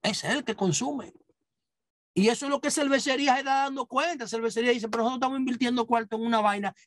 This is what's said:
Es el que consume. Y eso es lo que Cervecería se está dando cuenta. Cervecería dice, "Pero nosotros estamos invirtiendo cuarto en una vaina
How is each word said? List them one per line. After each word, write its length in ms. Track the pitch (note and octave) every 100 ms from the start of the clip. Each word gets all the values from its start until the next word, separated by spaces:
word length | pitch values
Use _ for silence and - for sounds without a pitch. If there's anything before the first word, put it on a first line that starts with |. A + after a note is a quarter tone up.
Es 220 | - G3
el 200 | - C4
que 120 | - A3
consume. 580 | F#3+ D3+ C4 C#4+ - - _ _ _ _ _ _ _ _ _
Y 140 | - G3+
eso 160 | A#3+ C#4
es 40 |
lo 100 | C#4+
que 120 | D4
Cervecería 640 | D4 C#4+ C4+ C#4+ C4 C#4
se 60 | C4
está 240 | C4+ C4+
dando 220 | C#4 C4+ B3+
cuenta. 420 | B3+ D#4+ D#4+ A3
Cervecería 440 | A3+ A3+ A3+ A#3+
dice, 180 | A#3+ G#3+
"Pero 140 | A3+
nosotros 160 | A3+ B3+
estamos 200 | C4 C4+
invirtiendo 460 | B3+ B3 B3 B3 A#3
cuarto 300 | A#3 A3 A3+
en 100 | A#3
una 160 | A3+
vaina 340 | G#3 G3+ G3+ -